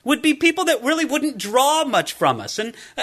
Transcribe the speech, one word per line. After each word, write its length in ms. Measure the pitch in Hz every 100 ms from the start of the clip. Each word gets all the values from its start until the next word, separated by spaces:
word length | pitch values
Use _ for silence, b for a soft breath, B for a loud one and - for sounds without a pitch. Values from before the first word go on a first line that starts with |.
Would 160 | 240 277
be 140 | 311
people 300 | 294 330 330
that 180 | 339 254
really 220 | 247 320
wouldn't 340 | 302 285 302 226
draw 460 | 196 240 277 311
much 280 | 294 202 -
from 280 | - 156 117
us. 180 | 104 -
And 160 | 226 - B B